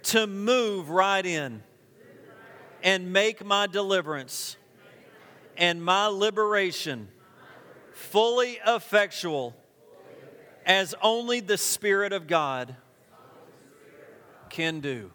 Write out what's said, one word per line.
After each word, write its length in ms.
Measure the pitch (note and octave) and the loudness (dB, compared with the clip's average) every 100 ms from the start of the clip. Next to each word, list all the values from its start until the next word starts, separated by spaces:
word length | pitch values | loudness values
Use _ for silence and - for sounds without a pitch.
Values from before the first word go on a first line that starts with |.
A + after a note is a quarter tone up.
to 220 | - A3+ G#3+ | 2 0 0
move 640 | G3 G#3+ B3+ A3+ G3 D3+ | -4 0 2 2 -2 0
right 340 | F3+ F#3+ G3 | 2 4 2
in 380 | F#3 E3 C#3 A2 - _ _ _ - - - - - - - - | 0 -4 -4 -10 -16 _ _ _ -20 -20 -20 -20 -20 -20 -20 -2
and 300 | F#3 F#3+ F3+ | 0 0 2
make 320 | F#3 G#3+ A3 | 2 2 -2
my 220 | G3+ G3+ G3+ | 0 0 0
deliverance 880 | F#3+ G3 F#3+ D3+ D3 B2+ - - - _ _ - - - - - - - - | -2 0 0 0 -8 -8 -10 -10 -12 _ _ -20 -20 -20 -20 -20 -20 -20 0
and 260 | F3 E3+ | 0 2
my 240 | E3+ F#3+ G#3+ | 2 2 2
liberation 1000 | G3 G#3+ G#3 G#3+ G#3 F#3+ - D#3+ B2 G2+ - - - - - - - - | 0 0 0 0 2 0 -4 -6 -8 -12 -20 -20 -20 -20 -20 -20 -20 -20
fully 640 | - - G3+ A#3 A#3+ B3 A3+ G#3+ | -20 0 2 4 2 0 0 0
effectual 880 | A#3 - G#3 G3+ - F3 D3 B2 A#2 _ _ - - - - - - - - - | 0 2 2 2 -2 -4 -4 -6 -10 _ _ -20 -20 -20 -20 -20 -20 -20 -6 2
as 280 | F#3+ F3+ - | 2 2 0
only 380 | G#3+ A3+ A#3+ A#3+ | 0 2 -2 -4
the 180 | F#3+ G#3 | 0 -2
Spirit 540 | - - G3+ G3 G3+ | 0 -2 0 0 0
of 140 | G3 D#3 | -4 0
God 500 | E3+ D3 C3 B2 B2+ _ _ _ - - - - - - - - - - - - - - | 0 2 -4 -8 -14 _ _ _ -20 -20 -20 -20 -20 -20 -20 -20 -20 -20 -20 -20 -20 -14
can 300 | - E3 D#3+ | -4 -4 -4
do. 300 | C#3+ B2 F#2+ | -6 -6 -10